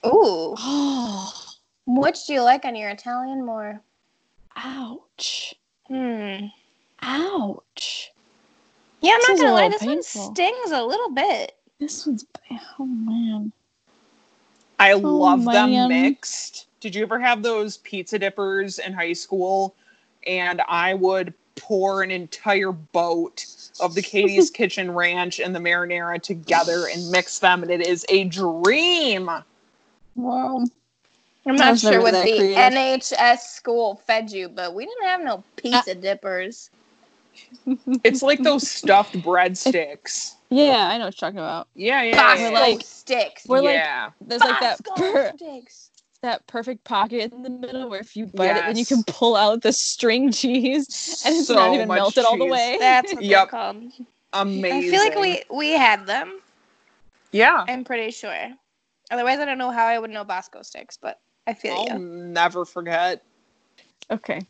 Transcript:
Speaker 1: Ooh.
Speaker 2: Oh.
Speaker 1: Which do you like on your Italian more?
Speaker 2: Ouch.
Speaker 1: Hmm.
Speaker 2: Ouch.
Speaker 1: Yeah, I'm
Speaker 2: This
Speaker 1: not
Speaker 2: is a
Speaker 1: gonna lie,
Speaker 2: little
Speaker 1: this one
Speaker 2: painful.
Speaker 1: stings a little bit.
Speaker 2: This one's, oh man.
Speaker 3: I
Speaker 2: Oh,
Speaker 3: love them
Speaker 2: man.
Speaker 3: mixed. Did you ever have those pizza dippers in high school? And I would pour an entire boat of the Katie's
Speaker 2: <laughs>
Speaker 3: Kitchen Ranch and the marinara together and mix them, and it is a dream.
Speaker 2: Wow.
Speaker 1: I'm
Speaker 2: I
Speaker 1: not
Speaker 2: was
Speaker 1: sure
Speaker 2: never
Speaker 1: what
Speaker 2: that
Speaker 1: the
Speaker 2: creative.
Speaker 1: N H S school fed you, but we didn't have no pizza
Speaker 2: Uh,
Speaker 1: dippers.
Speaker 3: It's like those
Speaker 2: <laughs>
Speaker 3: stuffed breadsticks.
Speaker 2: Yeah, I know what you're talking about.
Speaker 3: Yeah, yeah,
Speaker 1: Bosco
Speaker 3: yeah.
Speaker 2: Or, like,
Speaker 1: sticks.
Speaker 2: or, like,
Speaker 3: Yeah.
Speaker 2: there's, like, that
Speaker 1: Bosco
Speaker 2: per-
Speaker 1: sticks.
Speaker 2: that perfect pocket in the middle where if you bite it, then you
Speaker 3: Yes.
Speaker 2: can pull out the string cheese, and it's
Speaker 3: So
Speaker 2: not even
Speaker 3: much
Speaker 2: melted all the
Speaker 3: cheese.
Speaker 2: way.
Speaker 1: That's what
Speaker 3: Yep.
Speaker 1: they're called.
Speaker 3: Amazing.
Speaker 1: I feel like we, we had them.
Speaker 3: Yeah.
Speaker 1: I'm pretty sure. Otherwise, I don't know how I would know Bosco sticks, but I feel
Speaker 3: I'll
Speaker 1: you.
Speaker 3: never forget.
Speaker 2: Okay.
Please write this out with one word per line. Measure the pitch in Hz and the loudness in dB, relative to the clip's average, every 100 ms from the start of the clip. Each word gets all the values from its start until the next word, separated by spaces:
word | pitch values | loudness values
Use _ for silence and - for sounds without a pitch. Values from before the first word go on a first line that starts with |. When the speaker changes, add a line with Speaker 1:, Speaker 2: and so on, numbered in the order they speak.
| 226 | 6
Speaker 1:
Ooh. | 370 330 175 160 214 | 6 6 2 -4 -6
Speaker 2:
Oh. | 240 285 285 269 240 202 190 - - - _ _ - | -4 -2 0 -2 -4 -6 -10 -14 -20 -20 _ _ -2
Speaker 1:
Which | 247 285 349 - | 2 2 0 -4
do | |
you | 285 | 2
like | 240 269 269 | 4 4 0
on | 226 | -8
your | 208 | -8
Italian | 208 247 247 262 269 247 | -10 -8 -8 -6 -8 -8
more? | 220 208 208 _ _ _ _ _ _ _ - | -8 -10 -14 _ _ _ _ _ _ _ -16
Speaker 2:
Ouch. | 262 269 240 262 _ - - - - - _ _ _ | -14 -12 -12 -14 _ -10 -8 -8 -12 -18 _ _ _
Speaker 1:
Hmm. | 262 254 226 208 196 202 _ _ _ _ _ | -6 -4 -6 -8 -10 -12 _ _ _ _ _
Speaker 2:
Ouch. | 247 269 359 381 208 - _ - - - - _ _ _ _ _ _ _ _ _ | -6 -4 -2 -2 -4 -8 _ -14 -10 -10 -14 _ _ _ _ _ _ _ _ _
Speaker 1:
Yeah, | 320 | 2
I'm | 453 | 6
Speaker 2:
This | 480 | 6
Speaker 1:
not | 381 | 6
Speaker 2:
is | |
a | |
Speaker 1:
gonna | 285 | 6
lie, | 220 - | 6 4
Speaker 2:
little | 214 | 2
Speaker 1:
this | 220 | -2
one | 311 | -4
Speaker 2:
painful. | - 214 202 220 | -4 -10 -8 -2
Speaker 1:
stings | 359 494 453 | -2 -2 -4
a | 294 | -4
little | 233 403 480 | -2 -4 -4
bit. | 262 370 233 - _ _ _ | -2 -2 -2 -6 _ _ _
Speaker 2:
This | 294 - 302 | -10 -8 -6
one's, | 226 - - _ 233 - - | -6 -8 -20 _ -16 -16 -12
oh | 269 | -8
man. | 240 220 226 226 214 214 - _ _ _ _ _ _ _ _ _ _ _ - | -6 -4 -2 -2 -4 -8 -12 _ _ _ _ _ _ _ _ _ _ _ 2
Speaker 3:
I | 196 | 4
Speaker 2:
Oh, | 202 | 6
Speaker 3:
love | 196 294 294 269 240 | 4 4 4 4 4
them | 220 233 | 4 4
Speaker 2:
man. | 254 247 | 2 2
Speaker 3:
mixed. | 254 269 277 - - - - - _ | 2 2 0 -8 -12 -14 -16 -20 _
Did | 220 | -10
you | 185 | -6
ever | 208 226 | -4 0
have | 247 240 | 0 0
those | 226 226 208 - | 0 -2 -4 -8
pizza | - 202 175 214 | -12 -10 -6 -4
dippers | 196 196 196 190 196 185 | -4 -4 -4 -4 -4 -8
in | 190 | -10
high | 190 170 | -6 -4
school? | 170 - 190 185 190 190 _ _ _ _ _ - | -6 -6 -4 -2 -2 -2 _ _ _ _ _ -6
And | 185 180 175 - | -4 -2 -2 -2
I | 170 180 | 0 0
would | 190 185 190 180 - _ - | 2 2 0 -4 -10 _ -20
pour | - 202 196 196 | -4 0 0 0
an | 190 | -2
entire | 185 170 - 214 196 190 | -4 -8 -8 0 0 0
boat | 175 156 175 170 170 165 - - - - - | -6 -4 -2 0 0 -4 -8 -18 -20 -20 -4
of | 180 165 | -4 -2
the | |
Katie's | - 202 202 196 180 | -2 2 4 6 4
Speaker 2:
<laughs> | |
Speaker 3:
Kitchen | - 208 - 185 | 4 -2 -2 -6
Ranch | 175 175 175 180 - | -2 0 0 -4 -4
and | 180 185 | -6 -4
the | |
marinara | 170 175 175 175 170 175 | 0 0 -2 -4 -4 -6
together | - 175 156 170 170 170 160 | -8 -10 0 2 2 0 -2
and | 170 175 | -6 -2
mix | 180 180 - | -2 -2 0
them, | 185 180 | 2 2
and | 170 | 0
it | 175 175 | -2 0
is | 175 - | -2 2
a | 196 185 | 2 2
dream. | 170 185 165 180 277 349 349 285 196 185 160 - _ _ _ _ _ _ 240 | -2 -4 0 2 2 2 2 0 -2 -4 -8 -10 _ _ _ _ _ _ -8
Speaker 2:
Wow. | 247 254 254 262 240 _ _ _ _ _ _ _ 277 | -4 -4 -4 -2 -4 _ _ _ _ _ _ _ -2
Speaker 1:
I'm | |
Speaker 2:
I | 277 | 4
Speaker 1:
not | 262 | 6
Speaker 2:
was | 226 | 6
Speaker 1:
sure | 214 | 4
Speaker 2:
never | 226 | 6
Speaker 1:
what | 226 | 6
Speaker 2:
that | 185 220 | 4 2
Speaker 1:
the | 220 | 4
Speaker 2:
creative. | 196 196 | 2 6
Speaker 1:
N | 254 262 | 6 6
H | 262 262 - - | 0 0 -2 2
S | 240 240 - - | 4 4 0 -12
school | - 233 226 202 - | -2 0 -2 -4 -2
fed | 220 226 | -2 -2
you, | 196 180 | -10 -10
but | - 180 | -8 -8
we | 180 302 | -8 -10
didn't | 480 381 | -6 -2
have | 370 | -2
no | 302 196 - - | -4 -6 -10 -10
pizza | 240 247 240 | 0 0 0
Speaker 2:
Uh, | |
Speaker 1:
dippers. | 185 190 196 190 185 185 233 - _ _ _ _ _ _ _ _ 254 - 254 - 254 | -6 -4 -4 -4 -6 -8 -12 -20 _ _ _ _ _ _ _ _ -12 -6 -6 -2 2
Speaker 3:
It's | 226 262 | 2 2
like | 269 285 | 2 2
those | 269 285 - | 2 2 -2
Speaker 2:
<laughs> | |
Speaker 3:
stuffed | - - 196 208 190 | -6 4 4 4 -4
breadsticks. | 165 180 185 185 262 190 151 147 - - - - _ | 0 2 2 0 0 0 -4 -10 -12 -10 -12 -16 _
Speaker 2:
Yeah, | 254 294 247 185 | 4 4 4 2
I | 226 | -2
know | 202 | -6
what | - | -6
you're | 170 | -8
talking | 196 | -6
about. | 160 165 - - | -8 -8 -10 -6
Speaker 3:
Yeah, | 202 269 | -2 0
yeah, | 233 220 | 2 4
Speaker 1:
Bosco | 254 262 | 6 4
Speaker 3:
yeah. | 233 | 2
Speaker 2:
Or, | |
like, | 226 254 214 | 4 4 2
Speaker 1:
sticks. | - - - 247 190 - - | -4 -20 -6 -2 -2 -4 0
Speaker 2:
or, | 262 | 2
like, | 277 277 | 4 2
Speaker 3:
Yeah. | 156 127 214 _ | 0 -4 -6 _
Speaker 2:
there's, | - 240 | -10 2
like, | 494 - | 2 4
that | 240 - | -2 -2
Speaker 1:
Bosco | - 370 381 | -8 -4 0
Speaker 2:
per- | 466 494 294 | 0 -2 -6
Speaker 1:
sticks. | 330 269 254 - - _ _ _ | -14 -16 -18 -20 -20 _ _ _
Speaker 2:
that | 247 226 _ | -6 -6 _
perfect | 240 226 240 - | -10 -8 -12 -4
pocket | 214 214 233 226 | -2 0 -2 -6
in | 240 | -8
the | 254 | -12
middle | 247 247 254 254 | -12 -10 -10 -8
where | 196 | -10
if | 214 208 | -12 -12
you | 220 | -10
bite | 190 185 170 | -2 2 2
it, | 170 | 0
then | 226 | -2
you | |
Speaker 3:
Yes. | 240 | 2
Speaker 2:
can | 262 | 2
pull | 214 - 240 220 | 0 2 4 6
out | 208 226 | 4 4
the | 269 | 2
string | 262 - - 240 233 269 | 0 -4 0 2 4 2
cheese, | 220 269 254 247 285 277 - - 320 | 2 0 2 2 0 -2 -8 -10 -4
and | - 330 | 0 0
it's | 294 | 4
Speaker 3:
So | |
Speaker 2:
not | 226 185 185 | 4 4 4
even | 220 | 2
Speaker 3:
much | 185 | 2
Speaker 2:
melted | 202 - 226 | 2 4 2
all | 226 | 2
the | 269 | 0
Speaker 3:
cheese. | |
Speaker 2:
way. | 254 240 247 | 0 0 2
Speaker 1:
That's | 254 254 202 | 4 4 2
what | 240 | -6
Speaker 3:
Yep. | 202 196 | 4 4
Speaker 1:
they're | 190 | 4
called. | 226 196 208 240 254 240 _ _ | 0 -8 -10 -18 _ -20 _ _
Speaker 3:
Amazing. | 196 196 190 185 - 349 | -4 -2 -2 -2 -2 2
Speaker 1:
I | 381 | 4
feel | |
like | 427 415 392 359 - | 2 2 -2 -2 -6
we, | 269 | -6
we | 302 | 0
had | 311 247 208 190 | 4 4 4 0
them. | 220 339 381 _ _ _ _ _ _ _ _ _ | -6 -6 -14 _ _ _ _ _ _ _ _ _
Speaker 3:
Yeah. | 196 247 330 185 | 4 4 4 0
Speaker 1:
I'm | 254 | -8
pretty | 247 240 220 | -6 -6 -6
sure. | 233 214 82 233 254 _ _ _ _ _ | -10 -10 -8 -10 -14 _ _ _ _ _
Otherwise, | 240 240 277 | -4 0 0
I | 294 | -2
don't | 262 | -4
know | 254 | -4
how | 233 226 | 0 0
I | 233 | 0
would | 220 | -4
know | 214 | -12
Bosco | 202 185 - - | -8 -8 -10 -20
sticks, | - - - - | -20 -20 -20 -14
but | - - _ _ - | -12 -12 _ _ -10
I | |
feel | 220 226 - | -8 -6 -6
Speaker 3:
I'll | 240 220 | -6 -6
Speaker 1:
you. | |
Speaker 3:
never | 175 170 175 170 175 175 170 | -10 -12 -8 0 0 0 -8
forget. | 180 170 170 180 170 _ _ _ _ _ _ _ _ - | -8 -4 -2 0 -4 _ _ _ _ _ _ _ _ -10
Speaker 2:
Okay. | 220 - - 190 | -10 -6 -10 -10